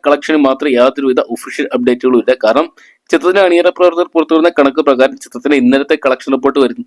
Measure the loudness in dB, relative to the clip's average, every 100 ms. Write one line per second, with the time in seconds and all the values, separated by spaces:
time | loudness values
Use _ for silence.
0 | -2 -2 0 0 0 0 -2 2 2 0
1 | -2 -2 -4 -8 -10 -8 -6 -2 -2 0
2 | 0 0 0 0 0 0 -2 -8 _ _
3 | -4 -2 0 2 2 2 0 2 2 2
4 | -2 -2 0 0 2 2 0 0 0 2
5 | 0 -2 -16 -8 -2 0 2 0 -2 -2
6 | -2 -4 -4 -2 0 0 -2 -4